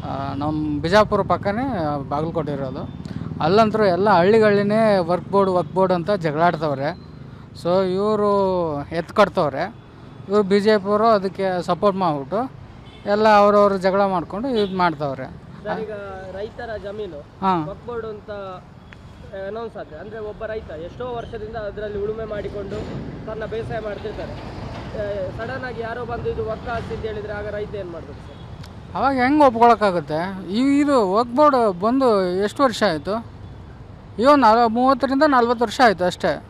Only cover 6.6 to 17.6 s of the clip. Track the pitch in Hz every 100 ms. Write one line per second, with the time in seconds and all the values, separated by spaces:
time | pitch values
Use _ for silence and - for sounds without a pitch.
6.6 | 156 135 143 175 - - - - - -
7.6 | 170 185 190 185 208 214 208 202 190 185
8.6 | 165 147 - 165 165 - 196 185 151 135
9.6 | 185 - - - - - - 202 196 202
10.6 | 202 214 190 208 226 208 190 180 190 180
11.6 | 165 170 208 190 180 147 135 196 262 -
12.6 | - - - - 208 208 214 208 202 208
13.6 | 202 196 190 190 196 185 147 190 269 233
14.6 | 202 185 180 147 147 131 127 - - -
15.6 | 208 214 214 208 196 190 190 190 214 -
16.6 | 233 208 202 208 202 147 147 - 190 180